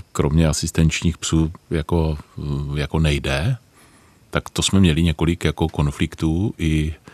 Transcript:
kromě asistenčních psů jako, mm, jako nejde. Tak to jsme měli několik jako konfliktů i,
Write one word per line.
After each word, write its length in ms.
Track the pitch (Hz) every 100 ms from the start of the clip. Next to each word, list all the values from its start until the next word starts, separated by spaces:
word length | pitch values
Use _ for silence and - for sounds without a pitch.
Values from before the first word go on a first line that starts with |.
| -
kromě 360 | - 73 78 80
asistenčních 720 | 76 85 - 80 - 87 80
psů 340 | - 80 80 82 -
jako, 480 | 82 76 87 80 76 - -
mm, 400 | 76 69 71 71
jako 220 | 69 80
nejde. 580 | 78 71 67 69 104 127 _ _ - _ _ _ _
Tak 200 | 76 -
to 120 | -
jsme 180 | - 98
měli 240 | 92 76
několik 400 | 85 78 80 90
jako 240 | 80 - 80
konfliktů 840 | - 73 - 82 - 80 82 110 -
i, 380 | 80 78 76 78 -